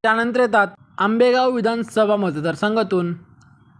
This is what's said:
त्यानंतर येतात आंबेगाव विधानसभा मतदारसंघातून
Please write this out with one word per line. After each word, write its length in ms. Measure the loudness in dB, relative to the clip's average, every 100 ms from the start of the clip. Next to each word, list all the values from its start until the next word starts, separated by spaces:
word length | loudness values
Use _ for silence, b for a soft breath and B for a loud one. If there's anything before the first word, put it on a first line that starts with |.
त्यानंतर 360 | 0 0 0 0
येतात 280 | 2 2 0 -4 -20 -4
आंबेगाव 540 | -2 2 2 4 0
विधानसभा 640 | 0 -2 -4 -4 0 2 2
मतदारसंघातून 960 | 0 -2 -4 -2 -2 0 0 -2 -2 -6 -14 -20 _ _ _